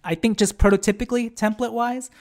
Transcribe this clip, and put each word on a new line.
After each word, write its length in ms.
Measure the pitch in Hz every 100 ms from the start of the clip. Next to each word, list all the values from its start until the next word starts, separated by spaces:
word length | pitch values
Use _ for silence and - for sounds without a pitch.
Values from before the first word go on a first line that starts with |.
I 120 | -
think 240 | 165 226 208
just 180 | 202 -
prototypically, 760 | 202 196 202 208 240 240 233
template-wise, 800 | 233 214 214 247 226 240 254 254 _